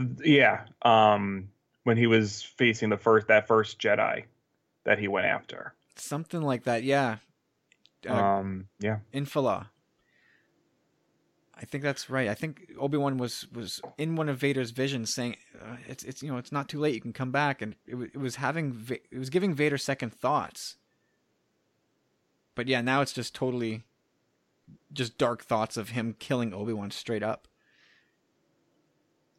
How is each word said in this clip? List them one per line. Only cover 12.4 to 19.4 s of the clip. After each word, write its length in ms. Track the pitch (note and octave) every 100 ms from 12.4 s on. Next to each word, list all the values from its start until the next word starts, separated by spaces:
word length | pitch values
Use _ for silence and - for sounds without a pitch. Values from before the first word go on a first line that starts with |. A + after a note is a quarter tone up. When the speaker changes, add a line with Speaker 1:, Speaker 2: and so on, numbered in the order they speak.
| D#3+ C#3+ - -
Speaker 2:
Obi-Wan 400 | C#3 D3 C#3 C3+
was, 280 | B2 - -
was 280 | A#2+ G2+ - - -
in 200 | D#3 E3
one 120 | D#3
of 100 | C3
Vader's 320 | C#3 C3+ A#2+
visions 420 | A#2+ C3+ C#3 A2
saying, 220 | - A#2+ A2 _ -
uh, 160 | A2 A#2+ -
"It's, 160 | B2+
it's, 200 | - C3
you 80 | D3
know, 80 | B2+
it's 120 | B2
not 180 | C#3+ C#3+
too 120 | D3
late. 140 | D3+
You 60 | A#2
can 120 | A#2+
come 180 | A2 C3
back." 320 | C3+ D3 C3+
And 140 | G#3+ C#3+ -
it, 60 |
w-, 180 | B2 B2
it 60 | C#3
was 180 | C3+ A#2+
having 360 | C3+ D#3 D3+
Va-, 260 | A#2+ A#2 C3 -
it 60 | B2
was 120 | C3
giving 240 | E3